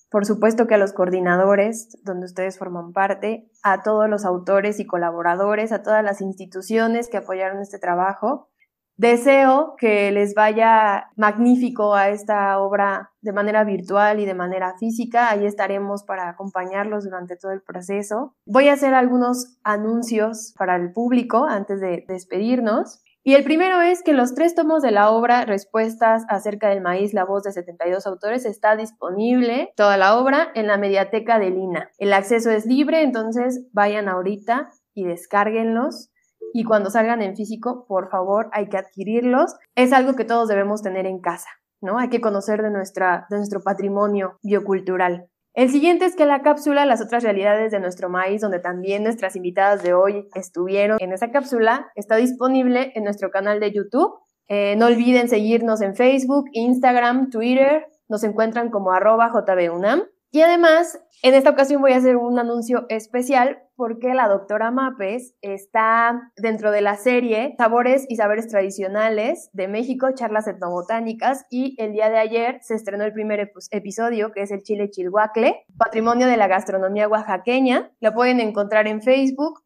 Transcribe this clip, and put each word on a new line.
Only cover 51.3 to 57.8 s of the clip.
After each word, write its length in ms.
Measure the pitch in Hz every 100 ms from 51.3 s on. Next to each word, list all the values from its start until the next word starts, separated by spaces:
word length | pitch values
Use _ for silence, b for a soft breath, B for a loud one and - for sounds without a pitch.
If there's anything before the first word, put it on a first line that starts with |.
cápsula, 600 | 277 269 240 220 269 - -
está 220 | 202 226
disponible 760 | 254 247 254 262 254 247 262
en 100 | 226
nuestro 280 | 202 208 190
canal 280 | 196 202 208
de 120 | 208
YouTube. 420 | 208 202 254 359 - _ _ -
Eh, 280 | 202 202 208
no 100 | 233
olviden 440 | 233 240 247 240
seguirnos 520 | 220 214 233 226 220
en 140 | 196 190
Facebook, 500 | 247 269 254 285 285
Instagram, 800 | 226 240 254 254 247 240 254 262
Twitter. 560 | 226 233 262 269 302